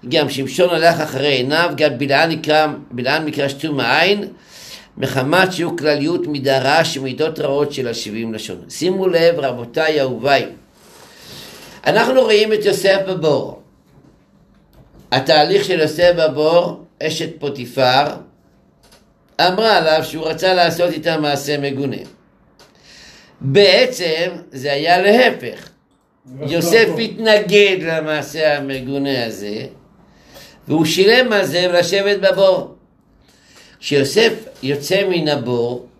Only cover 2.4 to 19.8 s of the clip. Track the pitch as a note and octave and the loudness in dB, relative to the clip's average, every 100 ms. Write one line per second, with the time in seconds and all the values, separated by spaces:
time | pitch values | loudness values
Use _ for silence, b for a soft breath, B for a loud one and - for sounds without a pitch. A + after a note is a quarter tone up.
2.4 | D3+ D3+ D#3 D3 - A#2+ B2 D3+ D3+ C#3+ | 2 2 2 -2 -12 -6 -2 -2 -2 -4
3.4 | C#3 C#3 D#3+ C#3+ A#2 C#3 F3 G#3 - B | -4 -4 -6 -2 0 2 2 0 -4 B
4.4 | B B B B B - B2+ C#3 C3 F3 | B B B B B -8 -4 -4 0 2
5.4 | F#3 F#3 E3+ - D3 D3 D3 F3 D3+ D3 | 2 0 -4 -2 -2 0 0 -2 -4 -4
6.4 | C3 C3+ C3 D#3 D#3+ C#3 C3 B2 D#3 D#3+ | 0 0 2 2 2 -2 -8 -4 -4 -2
7.4 | D3 C#3 C#3+ C#3+ A#2 A2+ - G#2+ A2+ G#2+ | -4 -2 -2 -4 -6 -6 -8 -8 -8 -8
8.4 | - F2 - - E3+ F#3+ F#3+ E3 E3 E3+ | -10 -14 -14 -4 -2 0 0 4 2 2
9.4 | C3+ A#2+ A#2+ - D#3+ D3+ C3 A#2 B2+ C3+ | -2 -4 -6 -2 0 0 -2 -2 0 0
10.4 | A2 - _ B B B B B B B | 0 -12 _ B B B B B B B
11.4 | B B B B - G3 A#3 C4 A3+ G#3 | B B B B 0 2 4 2 4 4
12.4 | A3 G#3+ G3+ F#3 G3 G3 F#3+ F3+ D#3 C3 | 2 2 0 2 2 2 0 -2 0 0
13.4 | - - _ _ _ _ _ _ _ _ | -2 -14 _ _ _ _ _ _ _ _
14.4 | _ _ _ _ _ - - B2+ C#3+ D#3 | _ _ _ _ _ -20 -4 -4 2 4
15.4 | D3 G3 - E3+ D3+ D#3 F3 E3+ D#3 C#3 | 4 2 0 0 0 2 2 4 0 2
16.4 | D#3 E3+ F3+ - - _ D#3 D#3+ E3 - | 2 2 0 -8 -18 _ -8 -6 -8 -8
17.4 | C#3+ C#3 B2 C3+ B2+ C3 D3 - - _ | -8 -8 -10 0 2 2 0 -4 -16 _
18.4 | _ _ _ _ _ _ _ _ _ - | _ _ _ _ _ _ _ _ _ -2
19.4 | F3 F#3 A3+ F#3+ | 0 2 2 4